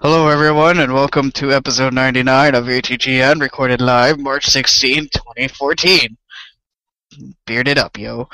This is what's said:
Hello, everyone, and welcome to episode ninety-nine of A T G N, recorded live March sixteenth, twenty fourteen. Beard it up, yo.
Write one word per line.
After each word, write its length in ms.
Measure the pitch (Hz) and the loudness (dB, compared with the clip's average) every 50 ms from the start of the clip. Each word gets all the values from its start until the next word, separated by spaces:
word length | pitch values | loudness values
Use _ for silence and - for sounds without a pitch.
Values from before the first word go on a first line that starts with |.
| - | 2
Hello, 260 | 143 156 165 160 151 | 2 2 4 4 4
everyone, 520 | 147 147 151 151 151 151 156 165 175 180 | 2 4 2 2 2 4 4 4 4 2
and 120 | 156 127 127 | 0 0 2
welcome 380 | 131 139 139 - 160 139 135 127 | 0 0 0 0 0 -2 -2 -4
to 200 | - 143 139 135 | -4 -4 0 0
episode 420 | 139 131 - 131 127 131 131 127 | 0 -2 -2 -4 -2 -2 0 0
ninety-nine 640 | 127 131 131 127 127 127 131 131 131 143 151 139 | 0 0 0 0 0 0 2 4 4 4 4 2
of 120 | 123 120 120 | 0 0 0
A 140 | 127 127 127 | -4 -4 -4
T 140 | - 127 | -4 -6
G 260 | 123 - 131 131 131 131 | -6 -4 -2 0 2 2
N, 160 | 131 151 139 | 2 2 2
recorded 420 | 139 131 - - 135 131 123 120 | 0 -6 -4 -2 -2 -2 0 0
live 380 | 127 123 127 123 123 131 156 147 | 2 2 2 4 4 2 2 0
March 260 | 143 139 135 139 - | -2 -4 -4 -4 -2
sixteenth, 680 | - - 139 131 - - - - 131 131 151 156 143 - | -2 -2 0 0 0 0 0 2 0 0 -2 -4 -4 -8
twenty 340 | - - - - - 127 | -8 -10 -10 -10 -8 -8
fourteen. 720 | 131 - - 139 139 160 156 - 170 190 175 135 113 110 _ _ _ - - - - _ _ _ _ _ _ _ _ _ _ _ _ - - 135 135 - _ _ | -8 -6 -4 -4 -4 -2 -2 0 0 2 2 0 -2 -6 _ _ _ -20 -20 -20 -20 _ _ _ _ _ _ _ _ _ _ _ _ -20 -20 -20 -20 -20 _ _
Beard 220 | - 113 117 127 131 | -8 -4 -4 -2 0
it 100 | 143 143 | 0 -2
up, 180 | 123 85 _ | -2 -4 _
yo. 320 | - 104 113 113 117 123 - | -12 -12 -10 -10 -10 -10 -12